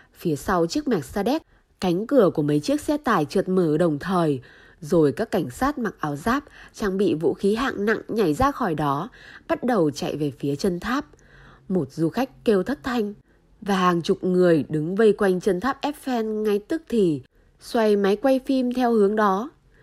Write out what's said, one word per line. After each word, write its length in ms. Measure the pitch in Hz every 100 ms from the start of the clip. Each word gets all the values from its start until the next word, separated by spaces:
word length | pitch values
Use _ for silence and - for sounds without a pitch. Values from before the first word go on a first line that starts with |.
| _
Phía 220 | - 175 143
sau 300 | - 185 170
chiếc 220 | 294 294
Mercedes, 540 | 202 131 214 202 311 - _ _ _
cánh 280 | 185 175 226
cửa 220 | 285 185
của 80 | 160
mấy 180 | 147 147
chiếc 220 | 147 294
xe 160 | - 294
tải 280 | 269 196 151
trượt 240 | 202 180
mở 280 | 185 165 156
đồng 220 | 175 143
thời, 420 | 156 185 160 135 - - - _
rồi 300 | 147 175 151
các 200 | 131 226
cảnh 180 | 196 139
sát 280 | - 262 294
mặc 180 | 214 -
áo 160 | 156 143
giáp, 280 | 226 269 - - -
trang 240 | - 202 196
bị 160 | 202
vũ 200 | 156 160
khí 220 | - 196 220
hạng 300 | 254 - 202
nặng 160 | 214 -
nhảy 260 | 214 185
ra 180 | 147 -
khỏi 240 | - 214 151
đó, 340 | 147 139 196 - - - -
bắt 160 | 330
đầu 280 | 247 226 156
chạy 260 | - 160 147
về 140 | 147 -
phía 160 | 143 143
chân 240 | - 175
tháp. 260 | 208 269 - - _ - - - -
Một 240 | 185 131
du 180 | - 160
khách 360 | 220 269 - -
kêu 180 | 202
thất 160 | 180 285
thanh, 300 | 269 247 208 208 _ _ _ _
và 140 | 196 190
hàng 260 | 180 170
chục 220 | 160 185
người 420 | 185 180 180 165 -
đứng 260 | 156 156 196
vây 180 | 220
quanh 260 | 202 202 180
chân 200 | 202 180
tháp 220 | 247 -
Eiffel 420 | 285 285 - 240
ngay 360 | 220 214 214 202
tức 220 | - 330 -
thì 320 | 233 180 143 - _ _ _
xoay 340 | - 240 214 202
máy 200 | 196 208
quay 240 | 277 262 262
phim 280 | 262 247
theo 200 | 247 240
hướng 220 | 233 196 220
đó. 340 | 208 190 269 - _ _